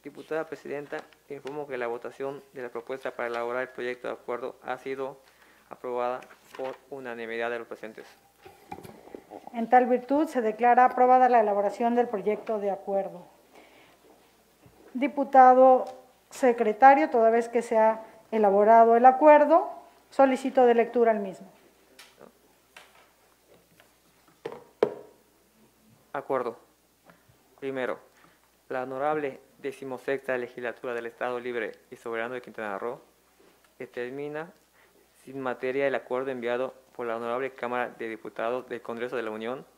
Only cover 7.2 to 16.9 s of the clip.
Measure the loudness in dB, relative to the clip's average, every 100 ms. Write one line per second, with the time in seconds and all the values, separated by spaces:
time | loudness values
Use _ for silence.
7.2 | -10 -6 -6 -6 -10 -16 -16 -18 -20 -20
8.2 | _ _ -20 _ _ -18 -18 -20 -20 -20
9.2 | _ -20 -16 -10 2 4 4 -2 0 -2
10.2 | -2 -2 -4 0 2 4 4 4 4 6
11.2 | 6 4 2 0 -2 -2 -2 0 -2 -2
12.2 | -4 -4 -6 -6 -4 -6 -4 -4 -4 -12
13.2 | -20 _ _ -20 _ _ _ _ _ _
14.2 | _ _ _ _ -20 _ -14 -4 -4 -2
15.2 | 2 6 8 10 8 6 2 -12 -20 _
16.2 | _ 0 0 2 -2 6 8